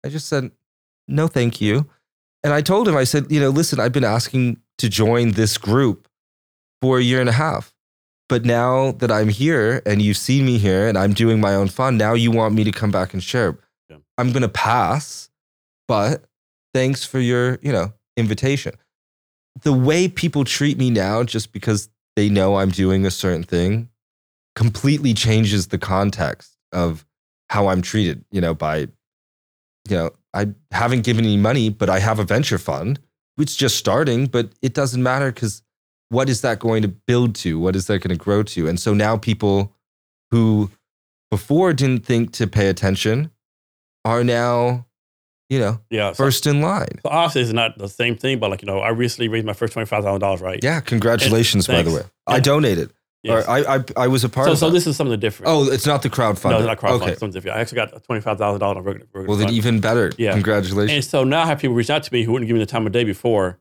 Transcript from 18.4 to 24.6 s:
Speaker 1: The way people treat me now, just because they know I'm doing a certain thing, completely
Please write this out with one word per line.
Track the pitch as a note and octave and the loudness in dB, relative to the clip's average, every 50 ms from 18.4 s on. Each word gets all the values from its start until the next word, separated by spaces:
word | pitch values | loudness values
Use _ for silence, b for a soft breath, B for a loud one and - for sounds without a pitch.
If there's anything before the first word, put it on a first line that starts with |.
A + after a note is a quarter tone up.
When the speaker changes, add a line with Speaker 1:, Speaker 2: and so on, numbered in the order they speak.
| - C3+ C#3 C3+ - - - _ _ _ _ _ _ _ _ _ _ _ _ _ _ _ _ B2+ _ | -2 -2 -2 -2 -4 -10 -12 _ _ _ _ _ _ _ _ _ _ _ _ _ _ _ _ -4 _
Speaker 1:
The | D#3 C#3 | 2 2
way | B2+ B2+ C#3 D#3 F3 F#3 F#3 | 4 4 4 4 2 2 0
people | F3+ - - F3 - D3 C#3 | 0 -2 -4 -2 0 0 -2
treat | - - - C#3+ D3 C#3+ B2 | -2 -2 0 0 0 0 0
me | C3 B2+ | 0 2
now, | A#2+ G#2 F#2 F#2+ G#2 A#2 B2 | 2 2 0 0 0 0 -2
just | A#2 - A2+ G#2+ - _ | -2 -4 -6 -6 -6 _
because | G#2 - - A2 G#2 - - _ _ _ _ _ | -8 -2 -2 -2 -2 -2 -8 _ _ _ _ _
they | - G#2 G#2 | 0 0 2
know | G2+ G2+ F#2+ F#2+ G2+ G2 | 2 2 4 2 2 2
I'm | G2 F#2+ | 2 0
doing | F#2 F#2 F#2+ F#2 F#2+ F#2+ F#2+ | 0 0 0 2 2 2 0
a | F#2+ | 0
certain | F2+ - - F#2+ F2+ D#2+ E2+ | -2 -2 -2 -2 -2 -2 -4
thing, | - - E2+ F2 F#2 G#2 A2+ A#2 A#2+ _ _ _ _ _ _ _ _ _ _ _ _ _ | -2 -2 0 0 0 -2 -2 -4 -8 _ _ _ _ _ _ _ _ _ _ _ _ _
completely | - | 0